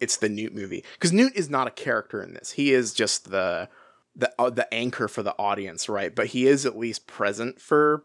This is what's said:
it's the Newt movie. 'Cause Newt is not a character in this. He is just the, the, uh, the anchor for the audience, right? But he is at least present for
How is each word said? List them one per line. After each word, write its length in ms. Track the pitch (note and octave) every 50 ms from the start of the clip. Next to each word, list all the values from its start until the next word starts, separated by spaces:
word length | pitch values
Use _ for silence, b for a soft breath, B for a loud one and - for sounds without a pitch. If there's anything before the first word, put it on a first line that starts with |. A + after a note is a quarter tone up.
it's 160 | B2 A2+ -
the 100 | - A2 G#2
Newt 240 | G#2 G#2 A2 - -
movie. 280 | G#2+ G2 F#2+ F#2 - - B B B
'Cause 140 | - E3+ F3
Newt 220 | G#3+ B3+ C4+ B3
is 120 | G3+ E3
not 200 | C#3 C#3+ C3 B2+
a 40 | A#2
character 520 | - - - C3+ A#2 G#2+ - - - G2+ F#2+
in 100 | F2 E2
this. 180 | - - - -
He 200 | C#3+ C#3+ C#3+ C3
is 180 | B2+ A#2+ G#2
just 380 | - - A2 G2+ - - - G2
the, 400 | F#2+ F#2+ F#2 F2+ F2 E2 F#2 - b b b b b b b b -
the, 180 | - A#2+ - - -
uh, 100 | B2+ B2+
the 240 | A#2 A#2+ A#2 - A2+
anchor 340 | A#2 A#2+ B2+ - - A2+
for 140 | G#2 - A#2
the 140 | G2+ G2+ -
audience, 500 | - G#2 G2+ G2+ G2+ G2 F#2 E2 - -
right? 260 | - G#2+ G2 G2 D#2+ -
But 140 | A#2+ G#2+
he 200 | A2+ - B2 B2+
is 180 | C3+ C#3+ C3+ C#3
at 100 | A#2+ -
least 300 | A2 A#2 A#2 G#2 - _
present 560 | - - - G#2 G2+ G2+ G#2+ A#2 B2+ - -
for 420 | - - D3+ D3 D3+ D3+ D3+ D3+